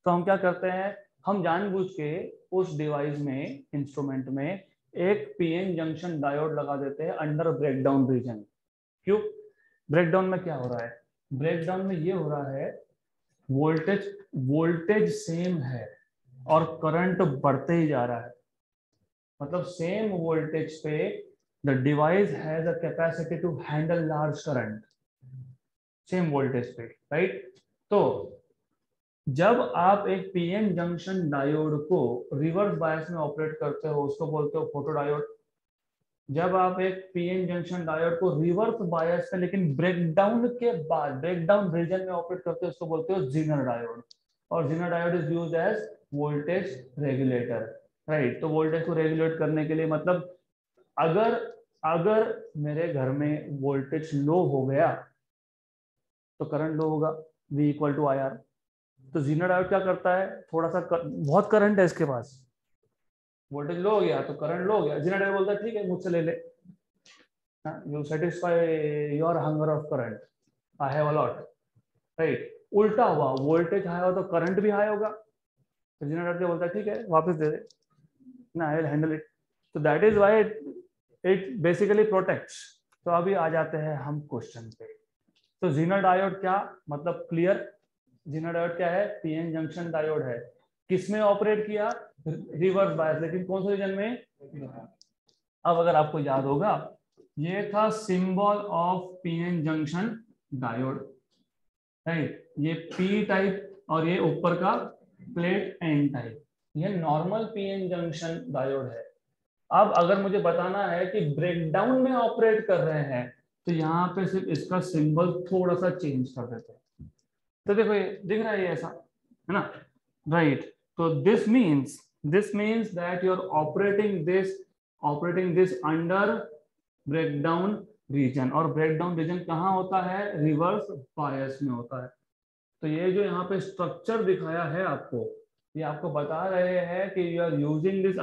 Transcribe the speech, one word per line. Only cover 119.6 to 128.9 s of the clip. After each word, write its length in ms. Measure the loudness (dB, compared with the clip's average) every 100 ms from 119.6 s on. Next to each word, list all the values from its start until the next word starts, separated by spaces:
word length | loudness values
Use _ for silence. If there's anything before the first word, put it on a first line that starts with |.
| -2 -10 -20 _ _ _ 0
राइट? 460 | 4 4 2 -4 -18 _ -2
तो 260 | 0 2
this 240 | 4 4 6
means 400 | 4 6 4 0 -8 _ _ 0
this 200 | 2 2 -2
means 280 | 0 0
that 400 | -2 -4 -4 0
you 60 | 0
are 200 | 0 0
operating 760 | 0 0 2 2 2 0 0 2
this, 240 | 2 0 -6 -14 _ _ -4 -2
operating 500 | -2 -2 0 2 4
this 160 | 4 2 -2
under 480 | 0 2 2 2 -2 -6 -16 _ _ _ _ -4
breakdown 680 | -2 -2 -2 0 0 0 -4 -8 _ -4
region। 420 | 0 2 2 0
और 200 | 0 0
ब्रेकडाउन 440 | 0 0